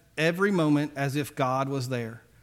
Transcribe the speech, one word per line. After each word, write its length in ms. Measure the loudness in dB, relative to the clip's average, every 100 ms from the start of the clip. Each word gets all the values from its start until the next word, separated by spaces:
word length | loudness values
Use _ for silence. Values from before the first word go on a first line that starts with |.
| _ -2
every 320 | 0 2 2
moment 420 | 4 4 2 0 -2
as 180 | -2
if 220 | -2 -4 -2
God 320 | 0 0 -2
was 200 | -4 -4
there. 340 | -4 -6 -10 -20 _